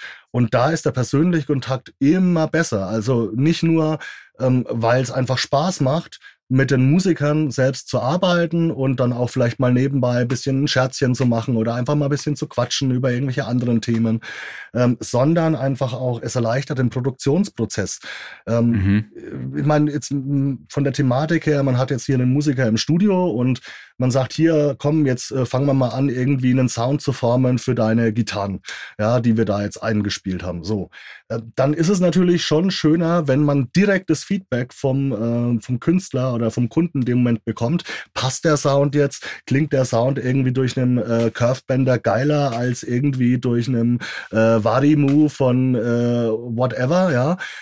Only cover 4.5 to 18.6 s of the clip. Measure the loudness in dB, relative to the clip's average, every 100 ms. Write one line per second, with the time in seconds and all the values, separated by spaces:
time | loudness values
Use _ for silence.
4.5 | 2 0 -2 2 2 0 -2 -2 -2 0
5.5 | 0 0 0 0 0 -4 -16 -20 _ _
6.5 | 0 2 2 4 4 2 0 0 0 -2
7.5 | 0 0 -2 -4 -4 -2 0 2 2 0
8.5 | 0 0 0 -2 0 0 0 -2 0 -2
9.5 | 0 2 2 2 0 0 0 -2 -2 -2
10.5 | -2 0 0 -2 0 -2 2 2 0 0
11.5 | -2 -2 -2 -2 -2 0 -2 -4 -6 -6
12.5 | -4 -4 -2 -2 0 0 -2 -2 -4 -2
13.5 | -2 0 0 0 0 0 0 -4 -14 -14
14.5 | -16 -8 0 0 0 -2 0 2 2 2
15.5 | 0 -2 -2 -4 -4 -4 -4 -4 -2 0
16.5 | -2 -2 -2 -2 0 -4 -2 0 0 0
17.5 | -2 -4 -4 -6 -8 -12 -16 -16 -16 -2
18.5 | 0